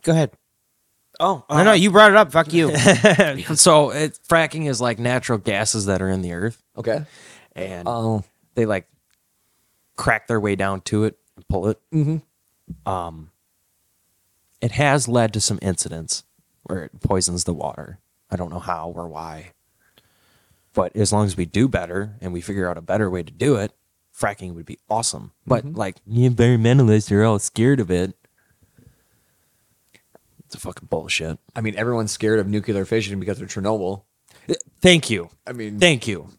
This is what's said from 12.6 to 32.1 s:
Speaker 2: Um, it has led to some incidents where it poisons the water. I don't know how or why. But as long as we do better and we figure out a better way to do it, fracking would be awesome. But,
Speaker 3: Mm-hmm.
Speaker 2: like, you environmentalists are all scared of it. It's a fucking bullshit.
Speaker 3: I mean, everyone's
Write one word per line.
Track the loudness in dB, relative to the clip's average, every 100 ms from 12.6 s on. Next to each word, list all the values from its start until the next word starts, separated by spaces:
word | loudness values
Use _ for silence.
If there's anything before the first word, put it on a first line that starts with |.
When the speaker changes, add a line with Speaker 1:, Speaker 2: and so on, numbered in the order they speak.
| _ -14 -6
Speaker 2:
Um, | -6 -6 -12 -20 _ _ _ _ _ _ _ _ _ _ _ _ _
it | -6
has | 0 2 2 0
led | 0 0
to | 0
some | -4 -2
incidents | -4 -4 -6 -8 -10 -10 -10 _ _ _
where | -10 -10
it | -10 -8
poisons | -2 0 0 -4
the | -4
water. | -4 -6 -10 -16 -18 _ _ _
I | -8
don't | -8
know | -10
how | -8 -8 -8
or | -12 -12
why. | -12 -14 -14 -20 _ _ _ _ _ _ _ _ _ _ _ _
But | -4 -4 0
as | 0
long | 2 0
as | -2
we | -4
do | 0 0
better | 0 -6 -8 -8 -10
and | -8
we | -8
figure | -8 -4 -4
out | -6
a |
better | -4 0 0
way | -2
to | -8
do | -4 0 0
it, | -2 _ _ _ _ -6
fracking | -6 -4 -12
would | -14 -16
be | -20 _
awesome. | -4 -4 -8 -14 _ -4
But, | -2
Speaker 3:
Mm-hmm. | -2 -8
Speaker 2:
like, | -8 -8 -4
you | 2 2
environmentalists | 4 4 4 4 6 6 4 4
are | 2
all | 4 2
scared | -2 0 2 2
of | 0
it. | 0 -2 -6 _ _ _ _ _ _ _ _ _ _ _ _ _ _ _ _ _ _ _ _ _ _ _
It's |
a | -16
fucking | -14 -16 -8
bullshit. | -8 -4 -6 -6 -10 _ -6
Speaker 3:
I |
mean, | -6 -4
everyone's | -4 -2 -4